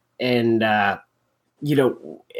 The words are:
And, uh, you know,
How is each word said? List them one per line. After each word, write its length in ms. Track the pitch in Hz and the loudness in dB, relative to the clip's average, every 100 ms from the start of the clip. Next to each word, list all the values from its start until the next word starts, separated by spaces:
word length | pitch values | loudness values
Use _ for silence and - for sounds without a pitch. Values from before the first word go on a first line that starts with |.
| _ - | _ -8
And, 440 | 127 120 117 113 | -2 0 2 2
uh, 340 | 110 107 101 95 _ _ _ _ _ _ | 2 2 0 -2 _ _ _ _ _ _
you 140 | 147 143 | -2 2
know, 480 | 123 - 78 - _ | 2 -2 -14 -20 _